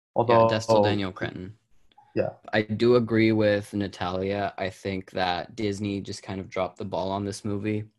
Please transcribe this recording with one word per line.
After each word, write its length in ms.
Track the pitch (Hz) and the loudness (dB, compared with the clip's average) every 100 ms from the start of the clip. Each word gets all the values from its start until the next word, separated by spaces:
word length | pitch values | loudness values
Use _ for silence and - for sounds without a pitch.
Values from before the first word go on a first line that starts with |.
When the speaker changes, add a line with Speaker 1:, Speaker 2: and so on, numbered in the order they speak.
| _ - | _ 0
Speaker 1:
Although, 340 | 117 117 113 | 4 6 6
Speaker 2:
that's 160 | 110 - | 4 4
still 120 | 110 | 4
Speaker 1:
oh, 60 | |
Speaker 2:
Daniel 280 | 104 101 95 | 4 2 -2
Cretton. 460 | 92 90 - 92 - _ _ _ _ _ 110 | -6 -8 -8 -12 -16 _ _ _ _ _ -4
Speaker 1:
yeah. 140 | - - - | -4 -6 -2
Speaker 2:
I 80 | 107 | -2
do 340 | 107 110 117 123 | 0 2 4 4
agree 380 | 113 113 110 | 4 4 4
with 400 | 107 104 101 104 | 4 4 2 0
Natalia. 800 | 104 98 - 90 92 98 101 98 - | -4 -4 -4 -4 -2 -2 -2 -4 -4
I 120 | 95 | -8
think 420 | - 98 95 - | -6 -6 -6 -6
that 440 | 95 90 87 - 113 | -4 -2 -2 -6 -6
Disney 440 | 107 98 104 98 | -4 -2 -4 -4
just 220 | 98 101 | -6 -12
kind 160 | - 95 | -10 -10
of 100 | 90 | -8
dropped 280 | 95 90 - | -4 -6 -6
the 80 | 101 | -8
ball 260 | 90 95 | -4 -4
on 140 | 98 101 | -4 -4
this 180 | 98 | -6
movie 420 | 104 101 107 107 107 | -6 -4 -4 -4 -6